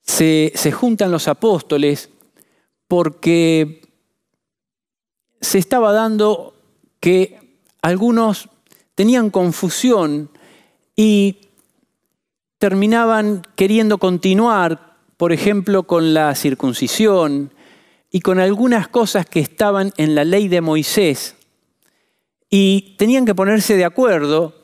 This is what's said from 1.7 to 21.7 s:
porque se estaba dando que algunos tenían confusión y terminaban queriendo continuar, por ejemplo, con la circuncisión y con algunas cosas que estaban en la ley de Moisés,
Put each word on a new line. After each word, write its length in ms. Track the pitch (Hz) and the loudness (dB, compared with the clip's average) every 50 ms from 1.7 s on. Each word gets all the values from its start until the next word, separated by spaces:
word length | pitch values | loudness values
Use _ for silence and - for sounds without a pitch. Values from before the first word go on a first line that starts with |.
| 151 143 143 147 143 139 - - _ _ _ _ _ _ _ _ _ _ _ _ _ _ _ _ | -2 0 0 0 -2 -4 -8 -18 _ _ _ _ _ _ _ _ _ _ _ _ _ _ _ _
porque 920 | 180 175 170 160 143 - - 165 170 170 170 160 160 160 156 151 160 _ _ _ _ _ _ _ _ _ _ _ _ _ _ _ _ _ _ _ _ _ _ _ _ _ _ _ _ _ _ _ _ _ - | -2 0 0 -2 -4 -4 0 0 2 2 2 2 2 0 0 -2 -6 _ _ _ _ _ _ _ _ _ _ _ _ _ _ _ _ _ _ _ _ _ _ _ _ _ _ _ _ _ _ _ _ _ -10
se 160 | - - - | -2 -2 -2
estaba 340 | - - 269 247 226 214 208 | -2 0 0 0 2 2 2
dando 640 | 214 220 226 220 214 208 214 208 170 - - _ _ _ _ _ _ _ _ _ _ | 0 0 -2 -2 0 0 0 0 -2 -6 -16 _ _ _ _ _ _ _ _ _ _
que 580 | - 170 180 185 190 185 - - - _ _ _ _ _ _ _ - | 0 2 2 2 0 -2 -4 -20 -20 _ _ _ _ _ _ _ -4
algunos 680 | 160 180 185 214 240 233 233 233 220 196 - - - _ _ _ _ _ _ _ _ _ | -2 -2 0 0 0 0 2 0 0 -2 -4 -8 -20 _ _ _ _ _ _ _ _ _
tenían 340 | - 196 220 247 254 233 208 | 0 2 2 2 2 0 0
confusión 1000 | 185 196 180 175 160 - - 185 - - - 254 240 208 170 151 147 147 151 147 _ _ _ _ _ _ _ _ _ _ _ _ _ | 0 0 0 0 -2 -4 -6 -6 -6 -2 0 0 2 2 0 -2 -4 -6 -8 -10 _ _ _ _ _ _ _ _ _ _ _ _ _
y 520 | - 214 220 208 202 196 196 190 _ _ _ _ _ _ _ _ _ _ _ _ _ _ _ _ _ _ _ _ _ _ _ _ _ | 0 2 2 4 2 2 0 -2 _ _ _ _ _ _ _ _ _ _ _ _ _ _ _ _ _ _ _ _ _ _ _ _ _
terminaban 840 | - 202 190 196 202 214 220 233 233 226 226 220 214 208 214 185 170 - _ | -2 0 0 0 0 2 2 2 2 2 0 0 0 -2 -4 -4 -8 -14 _
queriendo 420 | - 190 196 214 226 220 214 208 185 | -2 0 2 2 2 2 2 0 0
continuar, 1000 | - 185 180 170 - 190 185 196 226 240 220 202 180 165 165 160 - _ _ _ _ _ _ | 0 -2 -2 0 0 0 2 2 2 2 2 0 0 -2 -4 -6 -10 _ _ _ _ _ _
por 160 | _ 175 170 170 | _ -2 -2 0
ejemplo, 500 | - - 202 208 202 185 208 202 190 175 | 0 0 0 0 0 -2 0 0 0 0
con 300 | - 180 170 160 160 156 | 0 0 0 2 2 2
la 180 | 156 156 151 139 | 2 2 0 -2
circuncisión 1160 | - - 147 131 - - 131 120 - 135 - - - 220 214 196 185 165 151 143 143 143 139 _ _ - - - _ _ _ _ _ _ _ - | -2 -2 -4 -2 -2 -4 -4 -4 -4 -6 -6 -2 0 2 2 2 2 0 0 -2 -4 -6 -8 _ _ -20 -20 -20 _ _ _ _ _ _ _ -6
y 80 | 185 | -4
con 180 | - 196 185 185 | -2 0 0 2
algunas 480 | 185 190 202 202 247 254 240 220 175 | 2 0 0 0 0 0 0 0 -2
cosas 400 | - - 247 233 196 - 202 170 | -2 -2 -2 -2 0 -2 -4 -4
que 140 | _ - 170 | _ -4 -4
estaban 520 | 147 - _ - 220 208 202 196 196 196 196 | -4 -4 _ -2 0 0 0 0 -2 -4 -4
en 180 | - 156 151 156 | -2 -2 0 0
la 100 | 147 147 | 0 0
ley 220 | 165 185 202 208 | 2 0 0 0
de 140 | 196 175 175 | 0 0 -2
Moisés, 720 | 165 160 156 156 147 - - 214 202 160 139 - - - - _ _ _ _ _ _ _ | 0 0 -2 -2 -2 -2 -2 0 0 0 0 -2 -8 -14 -16 _ _ _ _ _ _ _